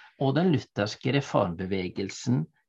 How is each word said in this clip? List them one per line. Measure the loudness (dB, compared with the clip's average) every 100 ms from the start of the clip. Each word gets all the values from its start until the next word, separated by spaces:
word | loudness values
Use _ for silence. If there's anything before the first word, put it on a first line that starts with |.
| -14 -2
og | 0 2
den | 4
lutherske | 2 0 -2 -2 -2 0 0
reformbevegelsen | 2 0 0 -2 -4 -2 -4 -4 -6 -4 0 0 -2 _